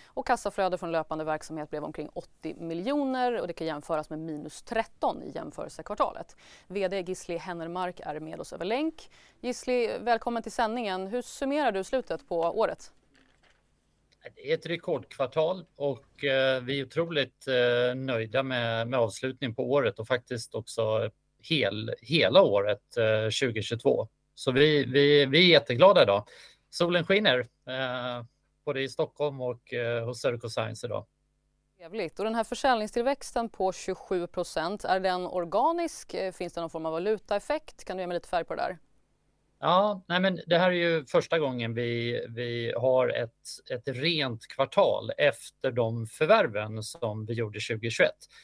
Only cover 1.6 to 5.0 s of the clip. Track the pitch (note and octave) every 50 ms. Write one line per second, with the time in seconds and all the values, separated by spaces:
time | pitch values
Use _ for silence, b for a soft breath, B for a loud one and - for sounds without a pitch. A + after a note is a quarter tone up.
1.6 | D3+ - - D3+ D3+ D#3 D3+ - D3+ - - E3+ D#3 - - _ - D#3+ - -
2.6 | E3+ E3 E3 E3+ F#3 B3 C#4+ D4 C#4 C4 C4 B3+ B3 B3 A#3+ G3+ - F3 E3+ -
3.6 | E3 D#3+ D3+ D3 - - E3 D#3 D#3 - D#3 D#3 D#3+ E3 D3+ C#3 - D3+ - -
4.6 | - - G#3+ A3 A3+ - - _